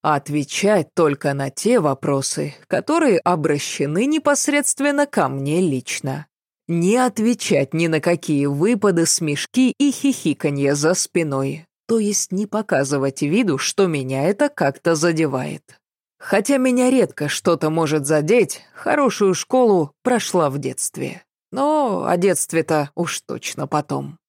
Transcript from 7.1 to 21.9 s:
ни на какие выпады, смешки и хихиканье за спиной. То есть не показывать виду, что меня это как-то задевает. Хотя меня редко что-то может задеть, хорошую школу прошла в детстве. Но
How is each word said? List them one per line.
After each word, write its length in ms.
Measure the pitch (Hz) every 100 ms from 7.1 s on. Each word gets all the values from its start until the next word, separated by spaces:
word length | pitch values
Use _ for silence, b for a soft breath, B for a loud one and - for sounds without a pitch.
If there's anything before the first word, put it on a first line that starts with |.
| 247 220 240 - 160 139
ни 120 | 160 170
на 140 | 156
какие 460 | 175 175 - 147 143
выпады, 600 | 143 190 240 202 170 160
смешки 680 | - 156 143 - - 254 -
и 120 | 285
хихиканье 840 | 262 277 247 - 143 156 143 139
за 200 | 143 156
спиной. 720 | 185 - 175 156 135 135 151 160 _ -
То 120 | 226
есть 340 | 208 202 -
не 140 | 185 208
показывать 760 | 214 214 151 135 143 139 135
виду, 340 | 147 190 220 135
что 300 | - - 196
меня 380 | 151 131 135
это 260 | 151 202 196
как-то 440 | 196 147 139 -
задевает. 840 | 160 170 160 156 131 143 151 _ _ _ _ _ _
Хотя 400 | - 196 202 277
меня 320 | 254 247 254
редко 380 | 262 175 - 147
что-то 420 | - - 170 156
может 360 | 160 160 156 143
задеть, 540 | 156 151 240 185 - -
хорошую 580 | - - 302 269 - 196
школу 600 | 180 - 254 240 190 147 _
прошла 480 | - 240 - 185 151
в 80 | 139
детстве. 640 | 139 127 - - 147 - _ _ _
Но 540 | 254 285 302 262